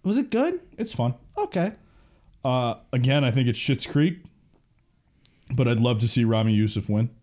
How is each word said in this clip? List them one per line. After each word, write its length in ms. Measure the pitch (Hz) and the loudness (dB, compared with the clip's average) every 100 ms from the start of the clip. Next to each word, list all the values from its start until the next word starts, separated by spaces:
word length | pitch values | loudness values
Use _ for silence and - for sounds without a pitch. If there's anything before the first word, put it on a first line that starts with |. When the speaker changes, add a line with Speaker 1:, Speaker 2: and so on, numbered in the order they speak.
Speaker 1:
Was 140 | 180 233 | 0 0
it 120 | - | 0
good? 300 | 220 311 359 - - | 0 0 -2 -10 -10
Speaker 2:
It's 160 | 226 | -8
fun. 200 | - 123 - - - | -2 -2 -4 -10 -6
Speaker 1:
Okay. 360 | 427 185 185 - _ - _ _ _ _ | -4 -2 -2 -4 _ -20 _ _ _ _
Speaker 2:
Uh, 320 | 131 127 120 113 - | -2 0 -2 -6 -6
again, 320 | 131 127 143 | -2 2 2
I 80 | 131 | 2
think 160 | 120 123 | 2 0
it's 100 | 110 | -2
Schitt's 280 | - 131 - | -2 -2 0
Creek, 320 | 143 165 175 - _ _ _ _ _ _ _ _ _ _ _ _ | 2 2 0 -14 _ _ _ _ _ _ _ _ _ _ _ _
but 160 | 123 120 | 0 2
I'd 140 | 117 | 2
love 180 | 120 113 | 2 2
to 80 | 117 | 0
see 160 | - | 2
Rami 300 | 113 110 110 | 2 2 2
Youssef 340 | 107 107 107 98 | 2 2 -2 -2
win. 220 | 104 120 - | 0 -2 -6